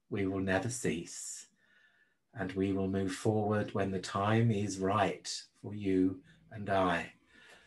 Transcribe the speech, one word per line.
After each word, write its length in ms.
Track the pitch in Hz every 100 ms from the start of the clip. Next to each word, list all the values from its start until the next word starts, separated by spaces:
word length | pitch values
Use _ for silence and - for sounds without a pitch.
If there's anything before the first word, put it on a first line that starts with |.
| _
We 160 | 107 95
will 120 | 95
never 300 | 92 95 117
cease. 800 | - 87 82 85 - - - - _ _ _ _ _ _ _ _ -
And 160 | 92
we 200 | 92 98
will 140 | 95 95
move 240 | 98 95
forward 600 | 92 113 107 104 107 107
when 160 | 107 95
the 100 | 95
time 520 | - 101 101 113 117
is 260 | 101 101 92
right 500 | 95 104 92 - - - - _
for 120 | -
you 480 | 104 98 95 92 95 - - -
and 180 | 107 101
I. 440 | 98 90 85 - - _ - - -